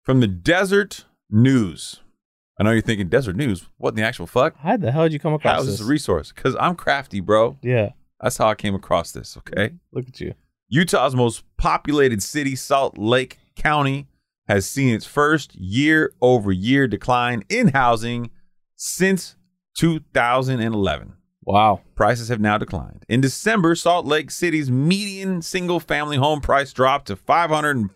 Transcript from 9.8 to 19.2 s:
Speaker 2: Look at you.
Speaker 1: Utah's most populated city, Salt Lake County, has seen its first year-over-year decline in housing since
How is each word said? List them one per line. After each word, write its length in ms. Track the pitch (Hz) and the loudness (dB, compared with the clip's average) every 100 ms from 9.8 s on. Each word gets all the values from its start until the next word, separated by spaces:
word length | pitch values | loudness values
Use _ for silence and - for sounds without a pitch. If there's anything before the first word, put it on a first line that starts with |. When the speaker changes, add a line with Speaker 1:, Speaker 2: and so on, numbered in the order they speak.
| _ | _
Speaker 2:
Look 140 | 127 127 | -12 -12
at 100 | - | -12
you. 140 | - - _ _ - | -12 -14 _ _ -2
Speaker 1:
Utah's 460 | 143 185 180 139 | 0 2 2 2
most 300 | 127 120 - - - | 2 0 -2 -8 -4
populated 640 | 165 165 - 147 131 104 | 0 -2 0 2 2 0
city, 340 | - 147 139 131 | -6 -6 -6 -6
Salt 400 | - 139 135 - | -2 0 0 -2
Lake 420 | 107 127 127 - _ - | 0 0 0 -10 _ -4
County, 500 | 156 151 135 139 143 _ _ _ - | 0 0 0 -4 -10 _ _ _ -2
has 160 | 101 - | -2 -2
seen 280 | 143 131 | 0 0
its 100 | 110 | 0
first 500 | - 143 147 156 - | -2 0 2 0 -4
year-over-year 1300 | - 92 117 151 156 - - 123 123 101 92 113 139 127 | -12 -6 0 2 2 2 2 2 4 2 0 2 2 2
decline 540 | 101 - 123 120 120 - | -2 0 0 0 -2 -4
in 200 | 226 202 | 0 2
housing 600 | 139 123 113 117 120 117 - _ _ _ - | 4 2 2 -2 -6 -10 -16 _ _ _ -14
since 600 | - - 190 185 | -8 0 0 0